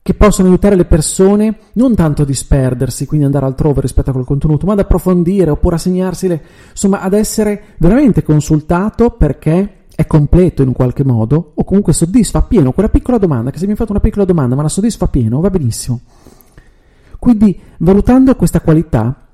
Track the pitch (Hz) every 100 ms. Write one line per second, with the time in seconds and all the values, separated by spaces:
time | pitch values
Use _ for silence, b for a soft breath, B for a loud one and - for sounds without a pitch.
0 | - - 208 190 185 180 202 196 170 165
1 | 151 - 190 208 214 214 b - 262 226
2 | 165 143 143 135 - 143 131 123 127 -
3 | 139 151 139 139 135 131 151 139 139 -
4 | - 131 127 143 151 151 175 208 196 180
5 | 185 180 170 196 170 147 180 170 185 180
6 | 185 175 190 165 b b b - 196 190
7 | 180 202 208 - 214 202 - - 160 233
8 | 294 156 - 151 - 156 147 175 202 -
9 | 233 233 151 135 - 170 202 - _ -
10 | 160 156 147 165 180 - 135 123 127 -
11 | 135 117 113 147 170 - - 190 202 147
12 | 165 214 196 156 - 233 131 131 202 -
13 | - 240 190 131 120 151 196 208 226 202
14 | - 208 190 175 127 131 151 - 220 -
15 | 165 151 110 123 185 190 127 110 - 120
16 | _ b b b b b b b b b
17 | b b - 220 214 175 b b 156 196
18 | 208 254 262 247 175 170 - 156 170 117
19 | 110 139 _